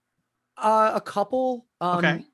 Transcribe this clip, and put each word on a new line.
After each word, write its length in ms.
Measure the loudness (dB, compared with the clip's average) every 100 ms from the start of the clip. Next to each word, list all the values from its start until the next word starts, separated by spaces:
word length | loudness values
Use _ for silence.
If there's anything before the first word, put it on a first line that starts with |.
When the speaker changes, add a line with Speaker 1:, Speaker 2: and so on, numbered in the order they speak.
| _ _ _ _ _ -4
Speaker 1:
uh, 340 | 2 4 2
a 80 | 0
couple. 640 | -4 -4 -2 -2 -2 -4 -10 -6
Um, 180 | -2 0
Speaker 2:
Okay. 260 | 0 0 -8